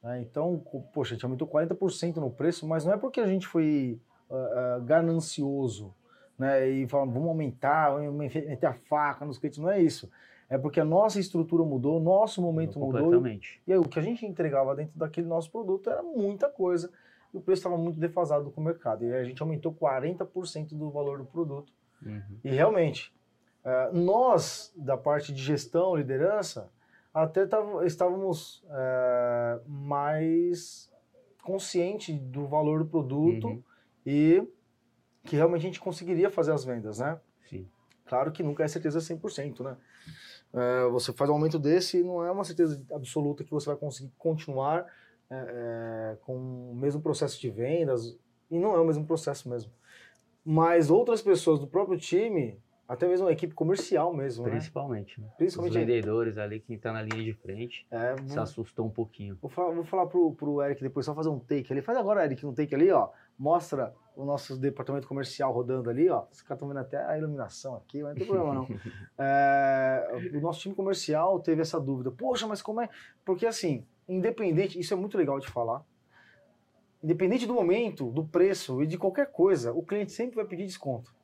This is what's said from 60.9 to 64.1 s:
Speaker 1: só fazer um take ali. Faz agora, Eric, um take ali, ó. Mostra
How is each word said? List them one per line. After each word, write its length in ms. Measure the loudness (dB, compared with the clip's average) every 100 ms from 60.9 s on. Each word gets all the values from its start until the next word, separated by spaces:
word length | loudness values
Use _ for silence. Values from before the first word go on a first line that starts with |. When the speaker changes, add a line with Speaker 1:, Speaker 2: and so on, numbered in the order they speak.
| -4 -4
Speaker 1:
só 100 | -2
fazer 140 | -2
um 100 | -2
take 320 | -2 -4 -2
ali. 80 | -4
Faz 160 | 0 0
agora, 260 | 2 2
Eric, 220 | 2 -2 -6
um 80 |
take 220 | -4 0 4
ali, 160 | 6
ó. 180 | 6 2 -4 _ _
Mostra 520 | 2 2 2 -4 -4 -8 _